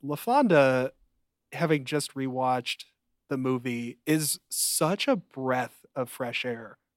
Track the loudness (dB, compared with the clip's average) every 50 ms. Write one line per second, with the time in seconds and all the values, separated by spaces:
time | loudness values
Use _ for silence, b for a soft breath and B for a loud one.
0 | -8 -6 -6 -6 -2 2 2 4 4 6 8 8 8 6 6 4 0 -2 -4 _
1 | _ _ _ _ _ _ _ _ _ _ -4 -2 2 2 2 0 0 -2 -2 -2
2 | -2 -2 -6 -6 -6 -4 -2 0 0 0 0 0 -2 -4 -8 -8 -10 -18 _ _
3 | _ _ _ _ _ _ -6 -2 0 0 0 0 -2 -4 -4 -4 -6 -8 -10 -10
4 | _ 0 0 2 2 -2 -4 -6 _ _ -4 -4 -2 -2 0 0 0 0 0 0
5 | 0 0 0 0 -2 _ -12 -6 -2 -2 0 0 -2 -4 -8 _ _ _ _ -6
6 | -6 -6 -6 -8 -8 -6 -4 -4 -4 -4 -6 -8 -10 -16 -20 _ _ _ _